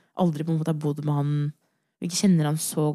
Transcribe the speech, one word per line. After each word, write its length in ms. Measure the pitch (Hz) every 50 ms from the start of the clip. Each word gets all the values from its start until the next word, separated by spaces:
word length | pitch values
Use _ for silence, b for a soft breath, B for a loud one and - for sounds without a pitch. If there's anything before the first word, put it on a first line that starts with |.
| _ _ _ -
aldri 280 | 185 175 151 147 156
på 80 | 165 165
en 60 | 156
måte 100 | 156 165 160
har 60 | 151
bodd 200 | 151 147 147 151 147
med 140 | 147 147 143
han, 160 | 143 143 147 147 147 147 - - _ _ _ _ _ _ _ _
og 60 | - 175
ikke 120 | - - -
kjenner 240 | 196 180 160 151 147
han 80 | 151 156
så 300 | - - - 165 151 151